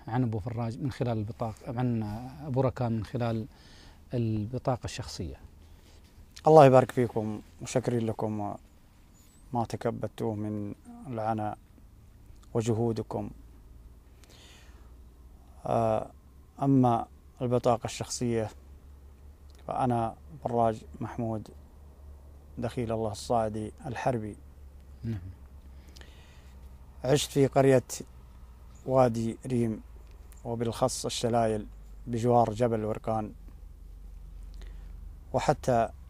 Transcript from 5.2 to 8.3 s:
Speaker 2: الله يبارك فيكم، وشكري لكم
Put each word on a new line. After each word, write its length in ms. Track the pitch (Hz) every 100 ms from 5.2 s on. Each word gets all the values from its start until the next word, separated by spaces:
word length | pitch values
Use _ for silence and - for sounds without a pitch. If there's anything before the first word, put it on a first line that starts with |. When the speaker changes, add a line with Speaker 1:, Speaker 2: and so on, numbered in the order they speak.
| 80 - - - - - - - - - - - 156
Speaker 2:
الله 200 | 156 135
يبارك 240 | 127 123
فيكم، 520 | - 117 113 107 104 - -
وشكري 360 | 131 127 123 120
لكم 580 | 110 107 110